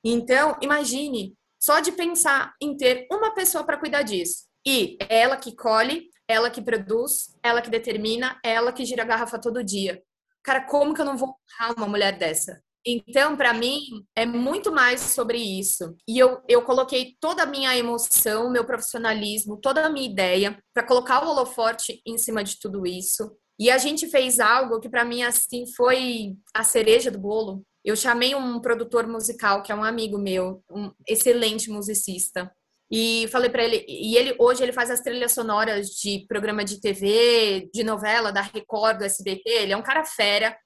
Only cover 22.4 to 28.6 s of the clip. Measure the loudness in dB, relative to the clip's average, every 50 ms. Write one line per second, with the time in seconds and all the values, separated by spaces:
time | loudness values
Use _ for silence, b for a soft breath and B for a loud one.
22.4 | -4 -4 -6 -8 -10 -8 -6 -6 -4 -6 -6 -4 -4 -4 -4 -4 -6 -8 -12 _
23.4 | _ _ _ 0 4 4 4 4 4 0 -2 -2 -2 0 2 2 2 4 2 4
24.4 | 4 4 4 4 2 0 -2 -4 -4 -2 -2 -2 0 0 -2 -2 -2 0 0 0
25.4 | 0 -2 -4 -8 -10 -8 -2 2 4 4 4 4 2 0 -4 -4 -6 -8 -10 -14
26.4 | _ _ -4 -2 0 2 2 4 6 6 6 6 4 2 -4 -4 -4 -4 -2 -2
27.4 | -4 -4 -8 -12 -14 _ _ _ -4 -4 -2 0 2 2 2 2 2 0 0 0
28.4 | -2 -4 -4 -2